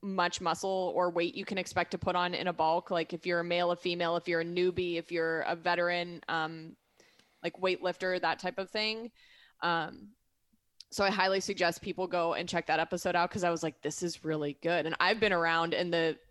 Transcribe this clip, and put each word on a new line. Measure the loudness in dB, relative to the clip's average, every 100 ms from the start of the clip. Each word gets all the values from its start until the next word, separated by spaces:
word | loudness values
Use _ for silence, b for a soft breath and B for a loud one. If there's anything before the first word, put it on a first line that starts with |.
much | -4 0 0 0
muscle | -2 0 0 0 0
or | 2 2
weight | 2 0
you | -2
can | -4 -4
expect | -2 -2 -2
to | -2
put | 0
on | 2 0
in | 0 -2
a |
bulk. | 2 2 2 2
Like, | -2 -2
if | -4 0
you're | 0
a |
male, | 2 2 2
a | 0
female, | -2 0 0 0
if | 0
you're | 0
a |
newbie, | 0 2 0 2 -2 -2
if | -4
you're | -2 0 0
a | -2 -2
veteran, | 0 0 2 0 -2 -8 -4
um, | -2 -2 -6 -14 -18 _ _ b b b _
like, | -8 -2
weightlifter, | 0 0 -2 -2 -2 0
that | 0 0
type | -4 -6
of | -6
thing. | -2 -2 -4 -8 B B B B B
Um, | -2 0 -2 -10 -20 -20 _ _ _ _ _ _ -14
so | 0
I | 2
highly | 4 4 2
suggest | 0 2 2 0
people | -6 -6 -2
go | 0 2
and | 0 -2
check | -2 0
that | 0
episode | 0 0 0 2
out, | 0
'cause | 0
I | 0
was | 0
like, | -2 -4
"This | -6 -4
is | -6 -4
really | -4 -2 -2 -2
good." | 0 0 0
And | 2
I've | 2 4
been | 4
around | 4 4 2 2
in | 0 0
the | 2 2 0 _